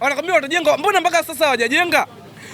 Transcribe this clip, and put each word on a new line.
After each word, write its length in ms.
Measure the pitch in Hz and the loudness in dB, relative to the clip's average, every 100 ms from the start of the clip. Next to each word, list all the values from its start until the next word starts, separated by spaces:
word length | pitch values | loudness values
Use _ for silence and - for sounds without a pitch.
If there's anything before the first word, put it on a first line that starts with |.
wanakwambia 340 | 254 277 330 | -2 -2 0
watajenga, 420 | 339 277 339 302 277 | -2 0 -2 0 0
mbona 220 | 359 381 | 2 2
mpaka 220 | 339 339 | 2 -2
sasa 220 | 320 294 | -2 -2
hawajajenga? 640 | 302 247 233 302 349 294 175 - - - - | 0 0 0 2 2 0 0 -8 -20 -20 -18